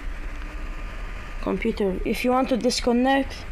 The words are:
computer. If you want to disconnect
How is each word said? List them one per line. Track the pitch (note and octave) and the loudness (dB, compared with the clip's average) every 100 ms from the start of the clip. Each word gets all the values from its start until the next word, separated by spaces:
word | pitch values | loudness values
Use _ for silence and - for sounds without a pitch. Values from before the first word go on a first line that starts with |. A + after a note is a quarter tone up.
| - - - - - - - - - - - - - - | -6 -4 -6 -6 -8 -6 -6 -6 -6 -6 -8 -8 -8 -4
computer. | - G3 A3+ G#3+ G3+ F#3 | -2 0 0 0 0 0
If | - A3+ B3 | 0 0 2
you | |
want | B3+ C4 | 4 4
to | B3 | 2
disconnect | B3 A#3+ B3+ A#3+ B3+ C4+ C4 - - | 2 2 2 4 6 4 2 -4 -10